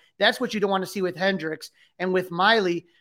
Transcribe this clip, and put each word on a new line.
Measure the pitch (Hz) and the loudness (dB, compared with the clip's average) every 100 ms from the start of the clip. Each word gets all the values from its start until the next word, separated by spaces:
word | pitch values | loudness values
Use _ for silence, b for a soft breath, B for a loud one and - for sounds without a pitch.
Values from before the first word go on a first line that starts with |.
| b - | b 0
that's | 208 233 | 0 2
what | 247 | -4
you | 214 | -2
don't | 196 | 0
wanna | 190 185 | 0 -2
see | 202 | -4
with | 180 160 | -4 0
Hendricks. | 190 190 156 156 - b b b | 0 0 -4 -8 -12 b b b
And | 185 | -2
with | 185 180 | 0 -2
Miley, | 170 202 226 185 170 - b | 0 4 4 2 -2 -6 b